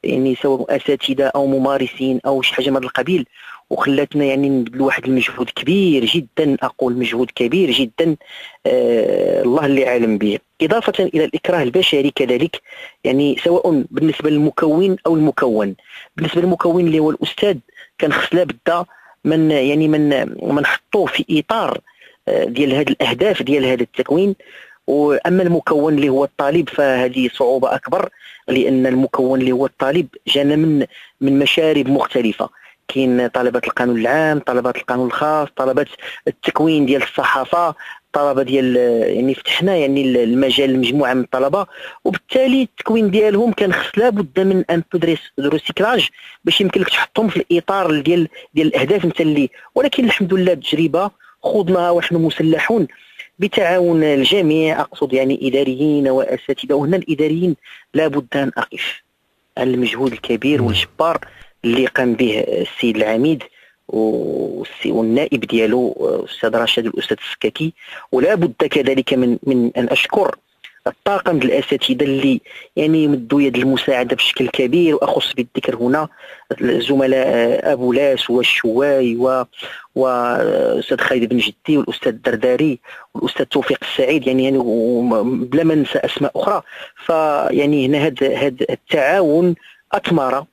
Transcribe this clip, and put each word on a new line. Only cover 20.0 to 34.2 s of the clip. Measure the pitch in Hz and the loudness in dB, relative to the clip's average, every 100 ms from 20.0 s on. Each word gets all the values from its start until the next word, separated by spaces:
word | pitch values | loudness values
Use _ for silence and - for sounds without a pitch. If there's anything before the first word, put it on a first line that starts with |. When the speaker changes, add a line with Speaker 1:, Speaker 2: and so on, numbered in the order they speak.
| 147 139 - - | 2 0 -2 -6
Speaker 1:
من | - 143 | -4 -2
نحطوه | 139 - _ 214 160 | -2 -4 _ -2 0
في | - - | -4 -2
اطار، | 156 - 220 170 - _ _ - _ - | -2 -2 -2 -2 -6 _ _ -20 _ -2
آه، | - | -2
ديال | - 120 143 | -2 -2 0
هذه | 135 147 | 0 0
الاهداف | - 127 120 208 185 | -2 -2 0 -2 -2
ديال | 131 143 131 | 0 0 0
هذا | 123 | 0
التكوين. | 120 - 127 156 202 190 - - - - - | -2 -4 -2 0 0 -2 -10 -20 -20 -14 -2
واما | 143 147 139 - 185 | 0 2 0 2 2
المكون | 180 165 - 151 156 | 2 0 0 0 2
اللي | 147 143 | 2 2
هو | 131 | 2
الطالب | 139 - 143 170 143 | 0 -2 0 0 -2
فهذه | - 143 127 127 127 123 | 0 0 2 0 0 -4
صعوبه | - 123 131 131 135 | 0 0 2 0 -2
اكبر، | - - - _ - - - | -2 -4 -4 _ -20 -18 -4
لان | 127 - 131 131 | 0 2 2 2
المكون | 127 135 - 127 135 | 2 0 0 0 2
اللي | 127 | 0
هو | 127 135 | 0 -2
الطالب | _ 135 160 147 - - | _ 0 0 -2 -8 -2
جانا | 143 143 151 | 0 2 2
من، | 160 147 127 - - _ | 2 2 -2 -8 -20 _
من | 139 139 | 0 2
مشارب | 139 - 160 151 131 | 2 2 2 2 2
مختلفه، | 139 113 131 113 - 104 _ - _ - | 0 0 0 0 -2 -8 _ -20 _ -8
كاين | 135 131 123 123 | -2 0 2 0
طلبه | 131 123 120 - | 0 0 -2 -4
القانون | - 123 117 | -2 -2 0
العام، | 113 147 | 0 0